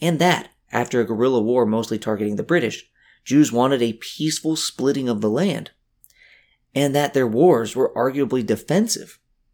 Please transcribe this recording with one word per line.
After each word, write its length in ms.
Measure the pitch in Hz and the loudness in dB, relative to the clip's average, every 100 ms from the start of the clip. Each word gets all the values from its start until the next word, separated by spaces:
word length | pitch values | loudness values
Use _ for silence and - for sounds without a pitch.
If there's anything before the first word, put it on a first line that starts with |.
and 180 | 160 160 | -2 2
that, 300 | 175 139 - _ _ | 2 2 -4 _ _
after 280 | - 120 123 | -4 -2 0
a 40 | |
guerrilla 360 | 107 110 127 127 | 0 0 2 2
war 240 | 107 123 110 | 2 2 2
mostly 320 | 107 113 107 | 0 -2 -6
targeting 380 | - 104 104 104 | -4 -2 -2 -4
the 60 | |
British, 480 | 104 170 120 - - _ _ _ | -2 0 0 -6 -14 _ _ _
Jews 300 | - 139 135 | 0 2 4
wanted 300 | 117 127 135 | 2 2 2
a 100 | 117 | 0
peaceful 640 | 110 - - 156 151 156 156 | -2 -12 -6 -4 -4 -4 -4
splitting 520 | - - 127 139 127 | -4 -2 -2 0 -2
of 120 | 107 | -2
the 100 | 107 | 0
land, 400 | 110 196 143 - _ _ _ _ _ _ _ _ _ _ | 0 0 -2 -8 _ _ _ _ _ _ _ _ _ _
and 200 | 135 143 | -2 0
that 200 | 139 143 | 2 0
their 120 | 139 123 | 2 0
wars 500 | 113 175 131 110 - | 4 4 4 0 -2
were 160 | 131 | -2
arguably 500 | - 123 135 131 127 | 0 -2 -2 -2 -2
defensive, 760 | 107 107 - 165 226 - - - _ _ _ | 0 -2 0 0 0 -4 -10 -20 _ _ _